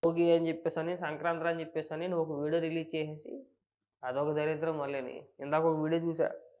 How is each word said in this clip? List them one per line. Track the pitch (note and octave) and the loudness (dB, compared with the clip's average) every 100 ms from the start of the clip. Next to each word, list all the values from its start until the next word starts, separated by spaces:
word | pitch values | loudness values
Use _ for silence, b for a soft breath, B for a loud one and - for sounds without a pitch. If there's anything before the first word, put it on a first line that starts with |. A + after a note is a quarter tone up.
భోగి | E3+ E3+ E3+ | 2 4 6
అని | E3 E3 | 6 4
చెప్పేసి | D#3+ E3+ E3 | 0 -2 -2
అని, | D#3+ F3+ | -4 -2
సంక్రాంతి | E3+ D3+ E3 E3 D#3+ | -4 -2 -2 0 0
అని | E3 | -2
చెప్పేసి | D#3+ D#3+ D#3 | -2 -6 -4
అని | D#3 F3 | -4 -2
నువ్వు | F3 | 0
ఒక | D#3+ D#3 | 0 0
వీడియో | D3+ E3 | 0 2
రిలీజ్ | D#3+ D#3+ D#3+ | 0 -2 -4
చేసేసి, | D#3+ D#3 D3+ - C4+ C4+ _ _ _ _ _ | -4 -4 -8 -12 -14 -16 _ _ _ _ _
అదొక | B2+ C3 D3 | -4 0 0
దరిద్రం | D3+ D3+ D3+ D#3+ D#3 | 2 0 0 -2 -2
మళ్ళీని. | C#3 C#3 B2+ C3 - _ | -2 -4 -6 -10 -16 _
ఇందాక | C#3+ D#3 | 0 2
ఒక | E3 D#3 | 4 2
వీడియో | D#3 E3 | 2 2
చూసా, | E3 D#3+ D#3+ - - _ | 0 0 0 -2 -16 _